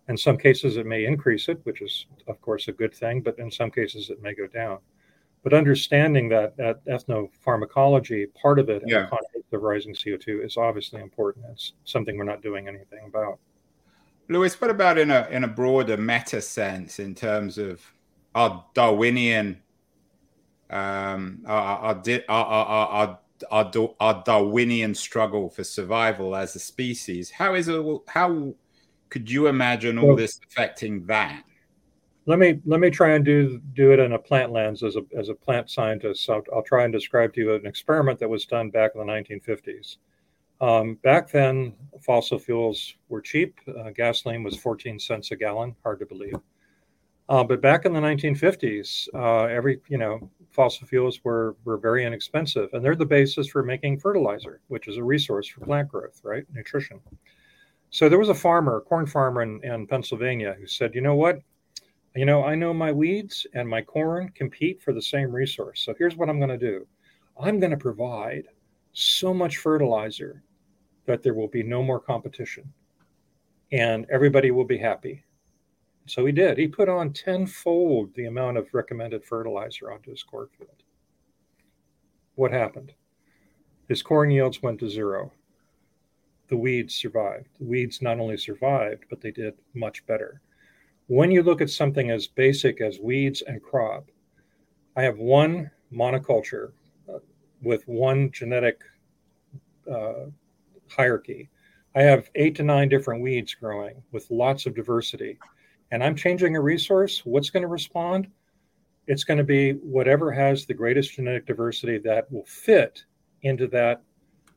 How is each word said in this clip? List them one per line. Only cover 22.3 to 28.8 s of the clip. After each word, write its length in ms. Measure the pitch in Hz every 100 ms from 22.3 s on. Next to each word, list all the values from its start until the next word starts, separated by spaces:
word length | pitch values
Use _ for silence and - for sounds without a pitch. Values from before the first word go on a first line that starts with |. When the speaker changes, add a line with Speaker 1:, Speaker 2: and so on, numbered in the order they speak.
| 110 113
Speaker 2:
our, 200 | 110 104
our, 220 | 107 107 104 107 92 _ - -
our, 220 | 107 101
our, 220 | 113 110 -
our 220 | 110 104 120
Darwinian 680 | 110 101 117 120 117 110 101
struggle 540 | - 117 107 104 90
for 140 | -
survival 720 | 92 - 92 113 113 95 95 98
as 220 | 92 90
a 20 |
species? 720 | - - 127 117 - 87 90
How 220 | - 196
is 160 | 185 170
it, 120 | 160 156 147 -
how 460 | 165 180 160 139 - _ _